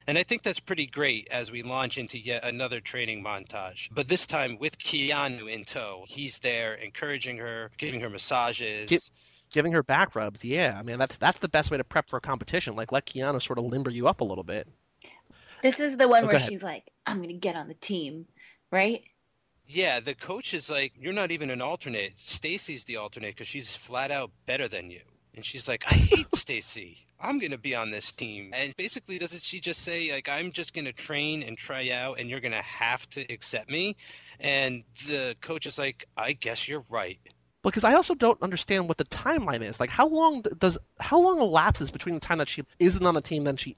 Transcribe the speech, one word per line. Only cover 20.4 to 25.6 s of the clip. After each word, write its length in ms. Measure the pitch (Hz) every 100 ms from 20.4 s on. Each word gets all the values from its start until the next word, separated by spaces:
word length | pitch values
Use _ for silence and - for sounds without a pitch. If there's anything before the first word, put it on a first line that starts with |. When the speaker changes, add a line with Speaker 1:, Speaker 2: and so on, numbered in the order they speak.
| -
Speaker 1:
is 160 | 175 139
like, 220 | 143 135 -
"You're 160 | 143
not 200 | 202 180
even 180 | 170 143
an 100 | 123
alternate. 520 | 127 170 139 110 98 -
Stacy's 680 | - - 156 185 - 135
the 120 | - 110
alternate 400 | 104 117 107 95
'cause 120 | 113
she's 260 | 143 120
flat 380 | - - 123 139
out 180 | 139 117 _ -
better 220 | 131 120
than 220 | 101 87
you." 100 | 87 - _ _
And 100 | -
she's 220 | - 131